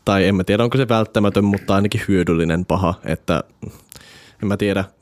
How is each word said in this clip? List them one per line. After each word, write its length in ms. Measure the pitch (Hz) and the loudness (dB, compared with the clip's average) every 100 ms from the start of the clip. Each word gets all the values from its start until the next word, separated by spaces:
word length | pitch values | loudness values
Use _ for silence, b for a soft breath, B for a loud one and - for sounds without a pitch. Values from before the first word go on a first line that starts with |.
| - | -2
Tai 220 | 98 95 | 2 2
en 80 | 98 | 2
mä 80 | |
tiedä, 200 | 90 104 | 0 0
onko 140 | 117 131 | 2 0
se 100 | 120 | 0
välttämätön, 580 | 113 107 110 101 101 101 | 0 0 0 0 2 0
mutta 300 | 101 - 98 | 0 0 0
ainakin 260 | 101 - - | 0 -2 0
hyödyllinen 580 | 92 87 82 82 85 92 | 0 2 0 0 -2 0
paha. 280 | 85 87 - 55 | 0 0 -2 -6
Että 380 | 82 - 82 - _ - B B B B B B B | -6 -2 -4 -4 _ -18 B B B B B B B
en 40 | 101 | -4
mä 100 | 98 | -2
tiedä, 280 | 104 95 95 _ | 0 0 -4 _